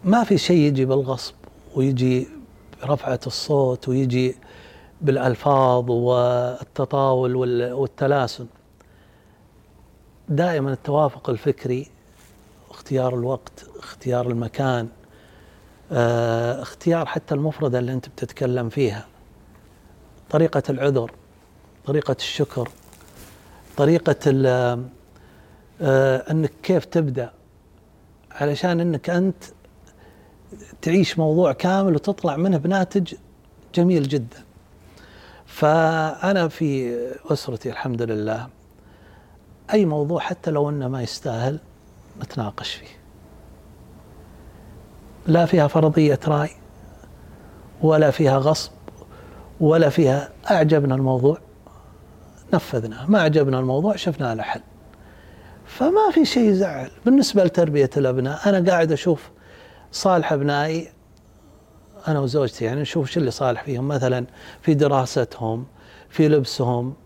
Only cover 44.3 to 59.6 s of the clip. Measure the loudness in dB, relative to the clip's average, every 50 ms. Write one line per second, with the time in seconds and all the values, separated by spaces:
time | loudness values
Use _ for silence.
44.3 | -20 -20 -20 -20 -20 -20 -20 -20 -20 -20 -20 -20 -20 -20 -20 -20 -20 -8 0 2
45.3 | 4 4 4 4 4 4 4 4 4 4 2 4 4 4 4 4 2 0 0 -2
46.3 | 0 0 -2 -4 -8 -16 -20 -20 -20 -20 -20 -20 -20 -20 -20 -20 -20 -20 -20 -20
47.3 | -20 -20 -20 -20 -20 -20 -20 -20 -8 0 2 4 6 6 4 4 4 2 2 4
48.3 | 4 4 2 2 0 0 -4 -12 -16 -20 -20 -20 -20 -20 -20 -20 -20 -20 -20 -20
49.3 | -20 -20 -20 -20 -6 0 2 4 4 6 4 4 4 4 4 4 2 0 -2 -8
50.3 | -16 -14 -2 0 2 4 4 4 4 2 2 0 0 0 0 0 0 2 2 2
51.3 | 2 0 -8 -20 -20 -20 -20 -20 -20 -20 -20 -20 -20 -20 -20 -20 -20 -20 -20 -20
52.3 | -20 -20 -4 -2 -2 -2 -2 -2 -6 -6 -6 -6 -10 -8 0 2 2 4 4 4
53.3 | 4 4 2 2 0 0 0 -2 -2 0 0 -2 -2 -2 -4 -6 -4 -4 -4 -6
54.3 | -4 -6 -6 -8 -10 -10 -12 -18 -20 -20 -20 -20 -20 -20 -20 -20 -20 -20 -20 -20
55.3 | -20 -20 -20 -20 -20 -20 -20 -20 -6 -2 0 2 4 4 2 4 4 4 2 4
56.3 | 4 2 4 4 4 2 0 -2 -4 -8 -12 -12 -14 -2 2 4 6 6 4 4
57.3 | 4 4 4 4 4 2 2 2 4 2 2 2 2 0 0 2 0 0 -2 -4
58.3 | -4 -2 0 2 2 4 2 2 2 2 2 2 0 0 0 0 0 -2 -4 -20
59.3 | -20 -20 -20 -20 -20 -20